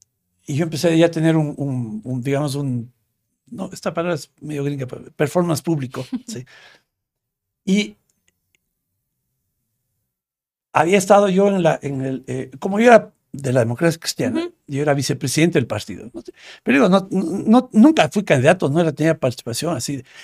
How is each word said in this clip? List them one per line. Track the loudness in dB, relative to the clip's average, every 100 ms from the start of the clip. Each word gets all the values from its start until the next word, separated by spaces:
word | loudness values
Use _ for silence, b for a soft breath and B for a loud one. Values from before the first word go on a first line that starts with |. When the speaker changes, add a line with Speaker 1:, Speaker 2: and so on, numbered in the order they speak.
| _ _ _ _ -6
Speaker 1:
y | -4
yo |
empecé | -4 -2 2 4
ya | 4
a |
tener | 2 2 2
un, | 0 -4
un, | -6 -4 -6 -8
un, | -8 -6
digamos, | -2 -2 -2
un, | -4 -4 -6 -8 _ _ _ _ _ -18
no, | -12 -12
esta | -10 -8
palabra | -4 -4
es | -6 -8 _
medio | -10 -6
gringa, | -6 -6 -8
pero | -12 -10
performance | -4 -2 0 0 -2
público, | -2 -2 -4 -8 -10 -10
Speaker 2:
<laughs> | -10
Speaker 1:
¿sí? | -14 -14 b b b b _ _ _ _ _ _ _
Y | -2 0 -2 -8 _ _ _ _ _ _ _ _ _ _ _ _ _ _ _ _ _ _ _ _ _ _ _ _ _ _ _
había | 0 2 2
estado | 4 4 4
yo | 2 2
en | 2
la, | 0 0
en | -4 -6
el, | -6 -6 -8
eh, | -10 -10 -10
como | -6 2
yo | 6
era | 6 4 _ _
de | -8 -2
la | 0
Democracia | 0 0 0 0
Cristiana, | -6 -6 -4 -4
Speaker 2:
Ujú. | -6 _ -10
Speaker 1:
yo | -4
era | 0
vicepresidente | 0 0 -4 -4 0 2 2
del | -2
partido, | -6 -8 -14 -14
¿no? | -16 -18 -20 B B
Pero | 0 2
digo, | 4
no, | 4 2
no, | -4 -2 -2 4 4 4
nunca | 6 6 6 2
fui | 0
candidato, | 0 2 4 2 2
no | 0
era, | 0
tenía | 0 0 0
participación | -2 -4 -10 -6 -6 -6
así. | -6 -10 -12 B